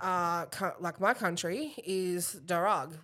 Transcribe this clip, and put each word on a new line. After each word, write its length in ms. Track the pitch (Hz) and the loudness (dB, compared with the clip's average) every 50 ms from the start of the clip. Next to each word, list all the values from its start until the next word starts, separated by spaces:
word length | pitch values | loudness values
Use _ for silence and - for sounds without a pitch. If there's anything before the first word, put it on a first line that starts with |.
uh, 460 | 175 185 185 180 175 170 175 170 160 | 0 0 2 2 2 2 2 0 -2
co-, 280 | - - - 196 175 - - | -4 -4 -2 -2 -2 -2 -2
like 200 | 170 170 160 - | -4 -4 -2 2
my 140 | 190 208 247 | 4 4 4
country 580 | 240 220 180 170 175 - 170 185 262 311 294 269 - - | 4 2 0 0 0 -2 -2 -2 -2 -4 -6 -8 -8 -6
is 560 | 175 190 190 185 180 175 175 151 - - 190 135 | -2 -2 0 0 0 0 0 -2 -4 -4 -6 -4
Darug, 500 | 175 180 170 180 208 208 156 131 156 156 160 | 0 2 2 4 4 4 2 0 -2 -8 -12